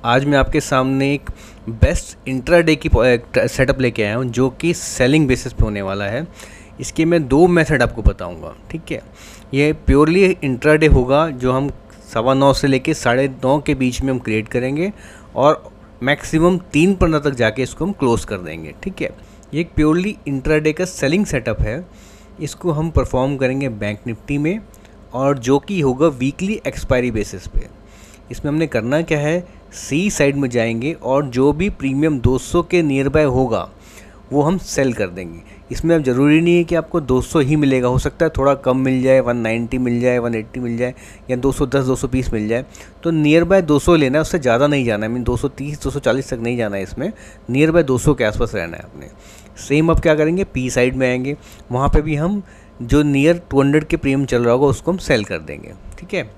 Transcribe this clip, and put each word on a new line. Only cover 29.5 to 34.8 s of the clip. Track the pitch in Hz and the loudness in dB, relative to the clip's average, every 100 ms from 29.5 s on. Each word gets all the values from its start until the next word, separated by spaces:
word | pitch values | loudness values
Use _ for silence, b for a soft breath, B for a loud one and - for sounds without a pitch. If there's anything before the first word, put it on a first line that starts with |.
| B B | B B
सी | - - 139 202 | -18 -4 -2 -2
साइड | - 143 139 | 0 0 0
में | 135 | -2
जाएंगे | 120 113 113 135 | 0 -2 -2 -6
और | 165 120 135 143 | -6 -2 -2 0
जो | 123 139 | 0 2
भी | 147 196 | 2 -4
प्रीमियम | - 135 135 156 139 | -2 -4 0 0 0
दो | 139 127 | 0 0
सौ | - 170 | 0 -2
के | 170 175 | 0 0
नियर | 156 135 139 | 0 0 2
बाय | 151 151 | 2 2
होगा, | 127 127 104 85 - B B B B - | 2 0 -2 -6 -14 B B B B -4
वो | 139 | 0
हम | 147 185 | 2 0
सेल | - - | -4 -2